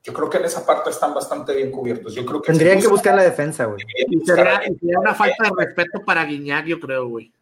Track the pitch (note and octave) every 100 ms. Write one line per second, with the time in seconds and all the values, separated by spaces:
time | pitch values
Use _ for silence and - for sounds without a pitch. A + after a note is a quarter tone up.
0 | - B2+ D3+ F3+ E3+ - - D3+ - -
1 | D3 C#3+ - D3 C#3+ C#3 C3 C3 A#2+ A#2+
2 | - B2+ A#2+ D3 D#3 D#3+ E3 F#3+ G#3+ G3+
3 | G3+ F#3+ F3+ - D3 - A#2 G2+ - -
4 | - E3 D#3+ E3+ F3+ - F#3+ - E3+ F3+
5 | G#3+ - G#3 - G#3+ F3+ - - F3 G3+
6 | - E3+ D3+ D3 C#3+ D3 D#3 E3 C#3+ C3
7 | B2 A2+ A2+ _